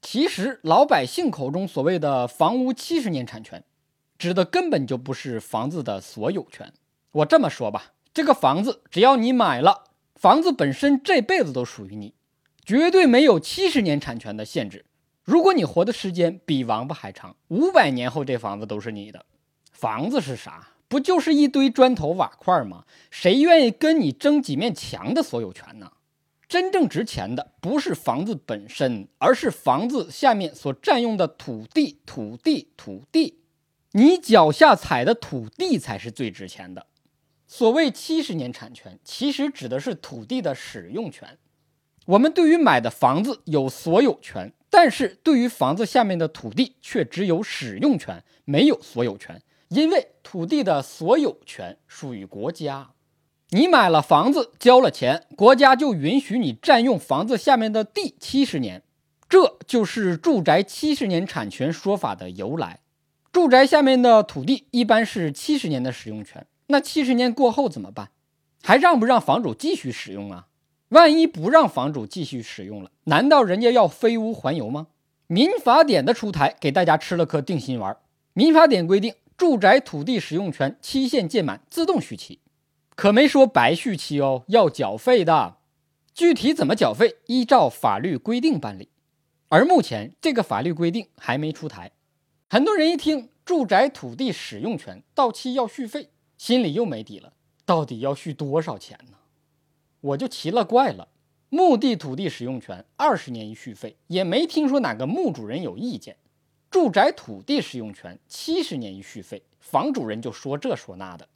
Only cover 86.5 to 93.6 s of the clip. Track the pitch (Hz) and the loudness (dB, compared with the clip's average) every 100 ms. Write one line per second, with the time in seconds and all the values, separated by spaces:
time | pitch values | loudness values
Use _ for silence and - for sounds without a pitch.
86.5 | 302 285 214 - 110 220 - - 247 233 | 0 -2 0 0 2 0 0 -4 -2 4
87.5 | 262 143 - 120 101 165 135 - 240 311 | 4 4 0 -2 -2 -4 -6 -4 -2 -2
88.5 | 208 113 95 - _ _ _ _ _ _ | -2 -6 -14 -20 _ _ _ _ _ _
89.5 | 156 277 359 - 110 113 _ 320 240 190 | 4 6 4 2 -6 -8 _ -4 -2 -2
90.5 | 101 147 160 170 202 - _ - 127 156 | -4 -4 -2 -4 -4 -10 _ -6 -4 -4
91.5 | 156 156 98 87 _ _ _ _ _ _ | -8 -14 -16 -20 _ _ _ _ _ _
92.5 | 208 320 415 311 339 302 302 226 _ - | 0 2 2 0 0 -4 -4 -6 _ -4
93.5 | 349 | -2